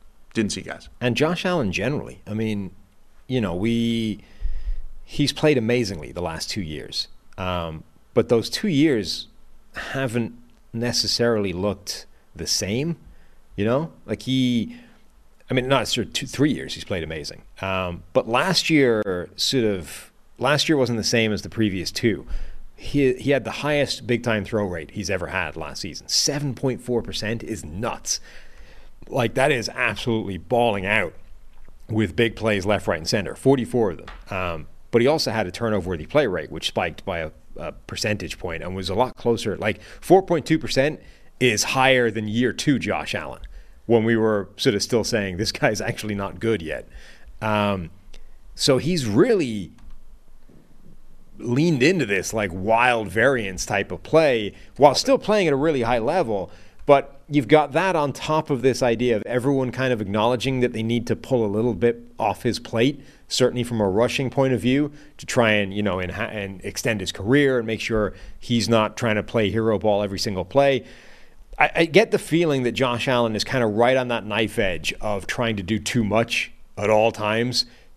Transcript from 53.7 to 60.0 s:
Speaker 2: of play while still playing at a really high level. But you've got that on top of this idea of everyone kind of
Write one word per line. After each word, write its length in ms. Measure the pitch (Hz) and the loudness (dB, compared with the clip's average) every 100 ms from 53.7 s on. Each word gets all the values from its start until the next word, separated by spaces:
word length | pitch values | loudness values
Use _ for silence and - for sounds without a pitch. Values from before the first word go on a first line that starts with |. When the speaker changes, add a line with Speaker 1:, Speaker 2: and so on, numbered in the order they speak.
| 104 101 | -2 -2
Speaker 2:
of 100 | 90 | -8
play 500 | - 156 156 117 104 - - - | 2 4 6 2 0 -8 -16 6
while 160 | 139 | 6
still 260 | 127 - 269 | 6 2 2
playing 280 | - 214 170 | 2 2 2
at 60 | |
a 40 | 135 | 2
really 260 | 160 139 | 2 2
high 180 | 113 120 | 2 0
level. 500 | 113 185 127 101 87 - - - | 2 0 0 -2 -4 -12 -20 -6
But 360 | - 143 - - - | 6 6 6 -14 -2
you've 160 | 147 113 | 0 6
got 240 | 151 143 | 6 6
that 220 | 139 190 | 0 0
on 180 | 175 143 | 0 0
top 380 | - - 156 - | -4 -2 -2 0
of 120 | 135 | 2
this 200 | 131 120 | 2 4
idea 320 | 127 113 123 | 2 2 2
of 80 | 107 | 2
everyone 460 | 101 123 127 139 131 | 0 -2 0 0 0
kind 220 | 123 131 | -2 -2
of 80 | 117 | 0